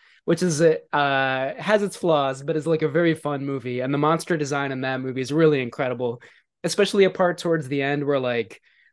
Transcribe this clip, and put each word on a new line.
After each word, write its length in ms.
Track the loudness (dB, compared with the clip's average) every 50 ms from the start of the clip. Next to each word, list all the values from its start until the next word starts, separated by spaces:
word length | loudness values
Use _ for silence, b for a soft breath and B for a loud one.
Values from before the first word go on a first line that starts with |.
| b b b b b
which 160 | -2 0 0 0
is, 180 | 0 2 4
uh, 140 | 4 4 4 2 -2 _ -2 0 0 2 2 0 0 0 0 -2 -2 -4 -6
has 260 | -6 -2 0 2 2 2
its 140 | 0 -4
flaws, 460 | -2 0 2 2 2 2 0 -2 -4 -4
but 120 | -4 -4
is, 120 | -2 -2
like, 160 | 0 0 0 0
a 60 | 0
very 260 | 0 2 2 2 2
fun 320 | 0 -2 -4 -4 -4 -4
movie. 340 | -4 -6 -6 -6 -6 -6 -4
And 140 | -2 -2 0
the 40 | 2
monster 380 | 2 2 2 2 0 -2 -2
design 360 | -2 -2 -2 -2 -2 -2 -4 -4
in 100 | -4 -4
that 180 | -4 -4 -4
movie 220 | -6 -6 -6 -6 -4
is 100 | -2 2
really 300 | 4 4 4 4 2 0
incredible, 580 | -2 -4 -4 -4 -4 -2 -2 -4 -4 -4 -6 b b b b b b _ _ -6
especially 400 | -4 0 0 0 2 2 2 2
a 60 | 2
part 280 | 2 2 0 0 0 0
towards 280 | -2 -2 0 0 -2
the 140 | -2 -2 -2
end 240 | 0 0 0 0 0
where, 160 | 0 0 0
like, 400 | 0 0 -2 -2 -4 -4 -8 -20 b b b b b b